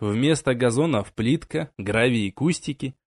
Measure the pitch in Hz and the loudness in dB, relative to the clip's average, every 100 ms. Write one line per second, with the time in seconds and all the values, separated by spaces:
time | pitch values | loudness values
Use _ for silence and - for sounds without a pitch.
0 | 104 107 139 156 - 120 123 117 165 120 | -2 0 2 2 0 2 2 2 0 0
1 | 98 - 113 160 - 156 156 - 98 110 | -2 -2 0 0 -2 -6 -6 -8 -2 2
2 | 123 120 98 - 151 170 - 135 135 - | 2 2 -2 -2 -2 -2 -6 -8 -10 -12